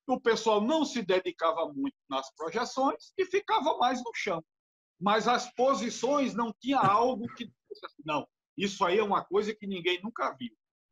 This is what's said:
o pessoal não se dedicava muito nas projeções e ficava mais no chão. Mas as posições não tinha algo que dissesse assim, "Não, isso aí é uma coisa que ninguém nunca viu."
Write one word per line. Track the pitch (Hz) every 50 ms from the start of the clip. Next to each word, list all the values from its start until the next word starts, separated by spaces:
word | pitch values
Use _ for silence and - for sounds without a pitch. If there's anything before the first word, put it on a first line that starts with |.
| _
o | - 254 -
pessoal | - 233 220 - - 226 214 208
não | 214 240 320 320 294
se | - - 240
dedicava | 196 170 185 185 - 180 - - 160 165 160 165 160 151 147
muito | 139 139 139 - _ _ -
nas | 135 135 135 - -
projeções | - 151 165 165 226 247 247 - 262 262 277 381 - - - _ -
e | 370
ficava | 359 - 403 - - 440 440 269 320 -
mais | - 240 247 262 -
no | - 466 -
chão. | - - 208 175 165 - _ _ _ _ _ _ _ _ _ _ -
Mas | 170 202 214 226 175 226
as | 247 - - - -
posições | - 247 269 269 202 226 226 - - - 254 285 294 269 220 175
não | 214 240 226 - _
tinha | - 247 277 254
algo | 208 190 202 220 240 262 254 202 240 240 -
que | - 240
dissesse | - - _ _ - - - -
assim, | - _ - 156
"Não, | 156 151 139 117 - _ _ _ _ _
isso | 160 190 196 - -
aí | 196 175 180 220
é | 214
uma | 202 196 160
coisa | - - 175 208 208 208 214
que | - 202
ninguém | 196 196 175 165 180 180 175
nunca | 185 233 - - 277 247
viu." | 131 127 123 117 - _ _ _ _ _ _ _